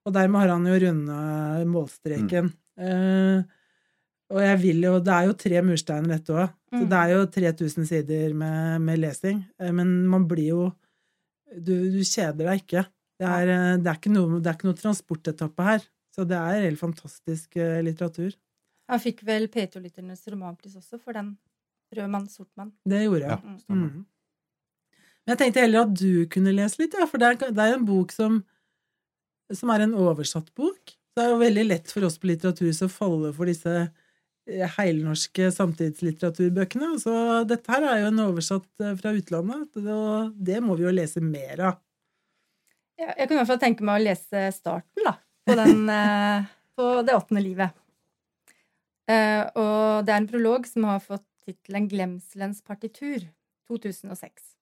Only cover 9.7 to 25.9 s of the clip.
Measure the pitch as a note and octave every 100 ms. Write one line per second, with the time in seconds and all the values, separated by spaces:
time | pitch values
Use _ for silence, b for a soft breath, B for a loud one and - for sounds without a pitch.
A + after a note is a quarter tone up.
9.7 | F3 F3+ F3+ F#3 F#3 F3 E3 D3+ E3+ F3+
10.7 | F3+ _ _ _ _ _ _ _ G3+ E3+
11.7 | F#3 F#3 F#3+ F#3+ - E3+ D3 E3 F#3+ -
12.7 | F3 F#3 _ _ _ F#3 F3 F3+ F3+ F3+
13.7 | F3+ F3 D#3+ - G#3 F3 E3+ E3+ D#3+ F#3+
14.7 | E3+ A3 G3+ - D#3+ E3 D#3 D#3 - F#3
15.7 | G#3+ - _ _ - F3+ F3+ E3 G3+ F#3+
16.7 | D3+ E3+ D#3+ C#3+ - - D#3+ - - E3
17.7 | E3 E3 D#3+ F3 E3 F3+ - _ _ _
18.7 | _ _ A#3+ A#3+ - G#3 G#3+ A3 A3+ F#3+
19.7 | F#3+ F3+ E3+ F#3 F#3 - G3+ F#3 F3 G3+
20.7 | F#3+ F#3 A#3+ A#3+ A3 G#3 G3+ _ _ _
21.7 | _ _ A3 G3+ G3+ G3 - F#3+ - G#3
22.7 | _ - G3 G#3+ F3+ C#3+ - - G3 -
23.7 | F#3+ D#3+ C#3+ G3 _ _ _ _ _ _
24.7 | _ _ b b b - B3 C4+ A#3+ A#3+
25.7 | A3 A#3